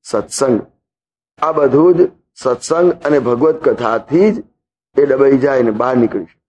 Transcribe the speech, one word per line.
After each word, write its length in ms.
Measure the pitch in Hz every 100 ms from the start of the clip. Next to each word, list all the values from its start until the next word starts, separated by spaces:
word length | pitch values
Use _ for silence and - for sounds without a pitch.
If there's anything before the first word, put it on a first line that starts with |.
સત્સંગ. 580 | - 110 104 - 135 107 - _ _ _ _ _ _ _
આ 100 | 156
બધું 420 | 156 139 139 170
જ 160 | 175 185 _ _
સત્સંગ 580 | _ 131 120 - 160 175
અને 260 | 170 147 147
ભગવત 500 | 123 120 120 - -
કથાથી 640 | 117 117 113 - 156 208
જ 140 | 233 - _ _ _ _ -
એ 80 | 139
દબાઈ 320 | 131 139 135
જાય 240 | 139 131
ને 80 | 117
બહાર 260 | 107 123 123
નીકળી 280 | 113 101
શકે. 180 | 82 _